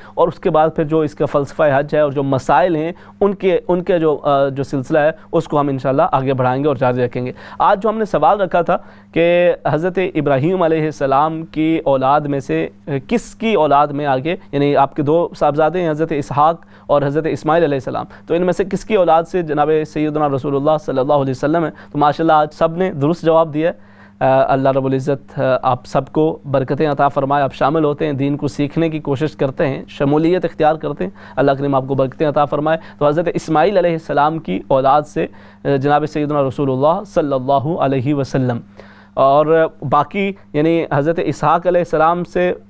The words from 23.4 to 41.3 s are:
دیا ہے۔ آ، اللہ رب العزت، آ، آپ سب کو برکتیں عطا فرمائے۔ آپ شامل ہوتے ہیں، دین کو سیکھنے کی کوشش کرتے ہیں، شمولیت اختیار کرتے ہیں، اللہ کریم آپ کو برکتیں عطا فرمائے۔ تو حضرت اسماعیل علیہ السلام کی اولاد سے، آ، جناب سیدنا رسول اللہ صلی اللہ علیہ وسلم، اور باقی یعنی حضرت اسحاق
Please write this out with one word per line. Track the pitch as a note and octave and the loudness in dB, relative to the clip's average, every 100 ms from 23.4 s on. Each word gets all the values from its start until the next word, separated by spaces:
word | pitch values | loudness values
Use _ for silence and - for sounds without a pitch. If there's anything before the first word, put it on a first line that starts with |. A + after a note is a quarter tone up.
| E3 | 2
دیا | D3+ E3+ | 0 -2
ہے۔ | - - - - - | -4 -20 -20 -20 -2
آ، | C3+ C3+ C3+ | 2 2 2
اللہ | C3+ C3+ | 2 2
رب | C3+ C3+ | 2 0
العزت، | C3 D3 C3+ - C#3 | -2 -2 -4 -6 -4
آ، | C3 B2+ | 0 0
آپ | C3 B2 - | 0 -2 -2
سب | C#3+ C3+ | -4 -2
کو | D#3 D#3 - C#3+ | 0 0 -2 -2
برکتیں | C3+ C3 C#3+ D#3 | -2 -2 -2 -2
عطا | C#3+ C#3+ | 2 0
فرمائے۔ | D3 C3+ C#3+ | 0 0 0
آپ | C3+ | -2
شامل | - C#3 D#3+ | 0 0 2
ہوتے | D3 C#3+ D#3 | 0 -2 -4
ہیں، | |
دین | C3 C#3 C#3+ | -2 -4 -2
کو | C#3+ | -4
سیکھنے | - C#3+ D#3+ E3 | -4 -4 -2 -2
کی | D#3 | -4
کوشش | C#3+ C3 D#3 - | -6 -4 -4 -2
کرتے | C#3 B2+ C#3+ | -4 -2 -4
ہیں، | D3 - | -4 -12
شمولیت | - C#3 D3+ E3 F3+ | -4 0 2 2 0
اختیار | E3+ - D#3 | -2 0 0
کرتے | D#3 D3 C#3+ | 0 -6 -6
ہیں، | F#3 - - - | -8 -10 -10 0
اللہ | C#3 | 0
کریم | C#3 C#3+ | 2 0
آپ | C3 C3 | -2 0
کو | |
برکتیں | C#3 C3 - D3+ | -2 -2 -2 -2
عطا | D3 | 0
فرمائے۔ | C#3+ D3 D#3 D#3+ - - | 0 0 0 -2 -4 -2
تو | D3 | 0
حضرت | D#3 E3+ | 2 -2
اسماعیل | E3+ - D#3 F#3 F#3+ | -4 -2 2 2 2
علیہ | F3 | 0
السلام | E3 - C#3+ D3 D#3+ | -2 -2 0 0 -2
کی | - F#3+ - | -6 -8 0
اولاد | C3+ C3+ D3 | 2 4 2
سے، | D3 D#3+ - - - - | 0 -6 -6 -8 -20 -8
آ، | C#3+ C#3 | -2 0
جناب | C#3+ D3 D3+ | 2 0 0
سیدنا | D#3 D3 D3 C3+ | -4 -2 -2 -2
رسول | A#2 C3+ | -2 -2
اللہ | C3 D3+ F#3+ G#3 | 2 0 0 -2
صلی | F3 D3 | -2 -2
اللہ | C3+ B2+ C#3 D3 F3 | -4 0 0 0 -2
علیہ | C#3 C3+ C3 | -2 -2 -2
وسلم، | C#3+ C3 C#3 B2 A#2+ - - - - - | -4 -2 -2 -2 -4 -10 -20 -20 -20 -10
اور | - C3+ C#3+ D3+ D#3+ D#3+ - C3+ | 0 4 4 4 2 0 -4 -2
باقی | D3+ C#3+ G3+ G3 F#3+ - | 0 0 -4 -4 -6 -6
یعنی | D3 D#3+ E3 - | -2 0 0 0
حضرت | C#3 D3+ E3+ | -2 0 -2
اسحاق | D3+ | -4